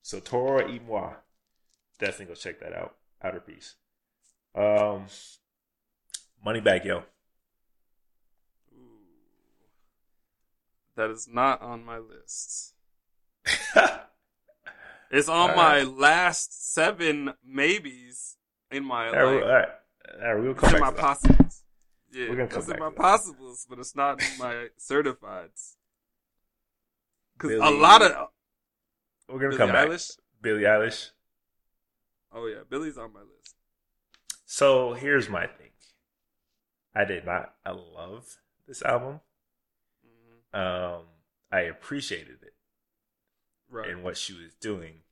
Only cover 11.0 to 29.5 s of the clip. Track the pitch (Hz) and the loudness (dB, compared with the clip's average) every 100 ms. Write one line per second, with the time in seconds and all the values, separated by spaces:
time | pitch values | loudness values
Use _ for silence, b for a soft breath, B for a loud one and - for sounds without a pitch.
11 | 110 110 - 117 135 117 117 117 117 117 | -8 -8 -10 -2 0 -2 -8 -16 -16 -18
12 | 113 - - - - - - _ _ _ | -18 -20 -18 -16 -14 -14 -16 _ _ _
13 | _ _ _ _ - - 855 - - - | _ _ _ _ -6 -6 2 2 2 0
14 | - _ _ _ _ _ - B B B | -16 _ _ _ _ _ -20 B B B
15 | B 135 147 165 180 165 165 143 135 131 | B -2 0 2 4 6 6 6 2 2
16 | 143 165 180 165 - - - - 165 170 | 4 4 2 -2 -10 -12 -8 0 0 0
17 | 165 147 139 - 123 135 147 208 147 127 | -2 -2 -4 -10 -12 -2 0 0 -4 -18
18 | 123 123 - - _ _ _ 135 139 120 | -20 -20 -20 -20 _ _ _ -10 -6 -4
19 | 113 117 131 135 113 127 - - _ _ | -2 2 2 2 4 2 2 -6 _ _
20 | - - 117 107 123 127 135 - 135 - | -20 -10 -4 -2 -4 2 6 6 4 0
21 | 143 139 - - - - _ _ _ _ | -2 2 8 10 8 4 _ _ _ _
22 | _ 127 123 123 120 - 165 - 156 - | _ -10 -6 -4 -4 -6 -8 -8 -8 0
23 | 185 196 175 135 131 120 - 123 131 139 | 4 4 0 -18 -20 -20 -18 -16 -14 -4
24 | 139 131 - 131 127 120 120 _ - 139 | -4 -2 -6 -6 -8 -8 -12 _ -2 0
25 | 143 127 101 95 82 - - _ _ _ | 0 -4 -14 -16 -16 -20 -20 _ _ _
26 | _ _ _ _ _ _ _ _ _ _ | _ _ _ _ _ _ _ _ _ _
27 | _ _ _ _ 151 110 143 143 156 220 | _ _ _ _ -4 2 2 6 10 10
28 | 208 69 69 _ _ _ _ _ _ _ | 8 2 -10 _ _ _ _ _ _ _
29 | _ _ _ 131 139 | _ _ _ -4 -2